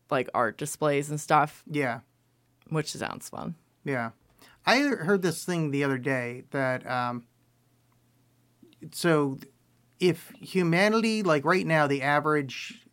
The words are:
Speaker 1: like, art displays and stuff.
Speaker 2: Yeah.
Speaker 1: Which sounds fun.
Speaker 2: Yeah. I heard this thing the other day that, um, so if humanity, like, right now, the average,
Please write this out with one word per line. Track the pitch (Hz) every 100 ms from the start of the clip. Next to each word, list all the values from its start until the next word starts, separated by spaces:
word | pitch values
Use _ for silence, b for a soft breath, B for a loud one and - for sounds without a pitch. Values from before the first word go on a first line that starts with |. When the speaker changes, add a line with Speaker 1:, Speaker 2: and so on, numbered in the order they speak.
| -
Speaker 1:
like, | 135 -
art | - 113 -
displays | 147 - 151 143 147
and | 151
stuff. | - 151 147 - -
Speaker 2:
Yeah. | 147 131 117 - _ _ _ _ _ -
Speaker 1:
Which | 156 147
sounds | - - - -
fun. | - - 165 _ _
Speaker 2:
Yeah. | 147 131 117 - _ b b b -
I | 240
heard | 285 240 160 202
this | 175 156 -
thing | 170 156
the | 139
other | 143 131
day | 135 131 120 123 -
that, | 147 131 127 -
um, | 127 123 123 - _ _ _ _ _ _ _ _ _ _ _ _ _ - - 160
so | - 175 156 143 139 - _ _ _ _ -
if | 180 170 - -
humanity, | 160 190 170 170 208 220 226 220
like, | 185 151 143
right | 185 160
now, | 160 147
the | 139
average, | 135 147 156 151 135 - - - _